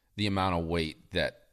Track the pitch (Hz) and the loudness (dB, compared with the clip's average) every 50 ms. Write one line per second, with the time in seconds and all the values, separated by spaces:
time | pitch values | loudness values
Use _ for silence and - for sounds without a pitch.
0 | _ _ - - 104 101 98 95 92 95 90 85 85 80 85 85 82 78 - - | _ _ -6 -2 -2 0 2 2 2 2 2 0 0 0 0 0 0 -2 -4 -10
1 | - - - 87 78 64 - - - _ | -12 -6 -2 -2 -2 -2 -2 -8 -20 _